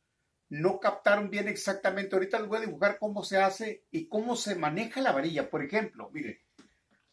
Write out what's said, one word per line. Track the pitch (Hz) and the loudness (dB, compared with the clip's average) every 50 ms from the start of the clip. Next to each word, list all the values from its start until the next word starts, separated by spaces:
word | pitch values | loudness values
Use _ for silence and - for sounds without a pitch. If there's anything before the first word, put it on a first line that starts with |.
| _ _ _ _ _ _ _ _ _ - | _ _ _ _ _ _ _ _ _ -10
no | 143 151 165 196 196 - | -6 0 2 2 2 4
captaron | - 202 - - - 208 202 208 202 185 | 0 0 0 4 4 4 6 6 2 -2
bien | 202 202 202 214 | -2 -2 -2 -2
exactamente. | 196 - - 196 190 - - 190 190 202 190 - 196 | -4 -2 -4 -4 -4 0 0 0 0 0 -2 0 2
Ahorita | 185 185 - - 220 | 2 2 2 0 -2
les | 214 196 | 0 -2
voy | 214 220 | -2 -2
a | |
dibujar | 220 190 151 143 196 202 202 - | -2 -4 0 2 2 2 2 0
cómo | 214 214 202 208 | -4 -4 -4 -4
se | - - 196 190 | -4 2 4 4
hace | 196 190 190 - 220 214 - - _ _ | 4 4 2 -2 -8 -8 -8 -10 _ _
y | - 160 - - | -6 -6 -6 -2
cómo | 208 214 226 247 240 | -2 -2 0 0 -2
se | 240 - 208 185 | -2 -2 -4 -2
maneja | 170 - 147 156 202 233 226 - 269 | 0 0 0 0 -2 -4 -4 -2 0
la | 269 220 | 2 2
varilla. | 143 135 156 165 151 143 123 - | 2 2 0 0 0 -2 -2 -2
Por | 165 147 | -2 -4
ejemplo, | 139 - 202 220 208 - - 113 - - | -4 0 0 -2 -2 -2 -8 -14 -16 -12
miren, | - 151 - - - _ _ _ _ - - _ _ _ _ _ _ _ _ _ | -10 -10 -8 -8 -10 _ _ _ _ -20 -20 _ _ _ _ _ _ _ _ _